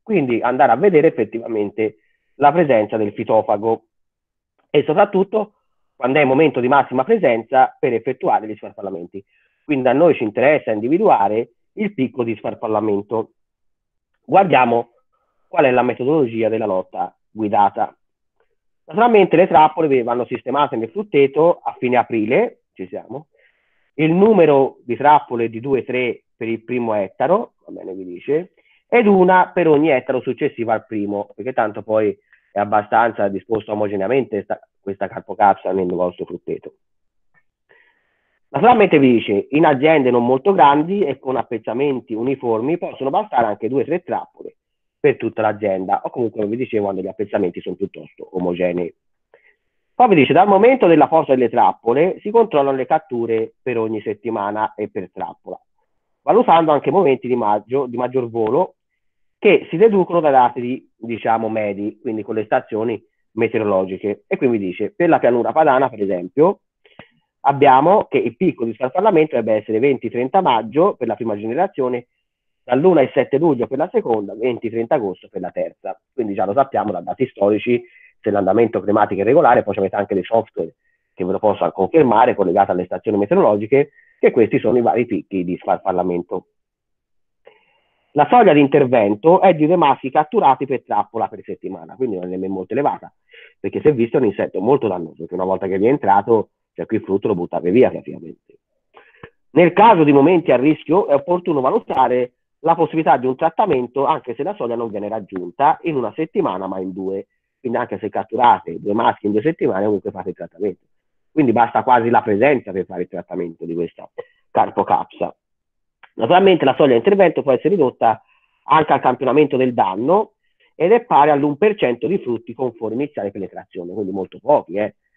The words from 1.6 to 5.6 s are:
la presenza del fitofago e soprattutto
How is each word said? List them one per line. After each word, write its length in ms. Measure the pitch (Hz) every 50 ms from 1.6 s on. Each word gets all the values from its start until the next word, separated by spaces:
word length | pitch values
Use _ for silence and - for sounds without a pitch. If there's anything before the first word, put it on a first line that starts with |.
| 104 98 101 - 110 104 - _ _ _ _ _ _ _ _
la 160 | - 139 143
presenza 440 | 147 175 170 143 123 110 104 104 117
del 160 | 110 107 104
fitofago 720 | - - 110 - 113 110 - - 110 101 107 113 113 - _ _ _ _ _ _ _ _ _ _ _ _ _ _ _ _ _ _
e 120 | - 151 -
soprattutto 720 | - 151 196 202 202 - 190 196 - - 214 202 214 _ _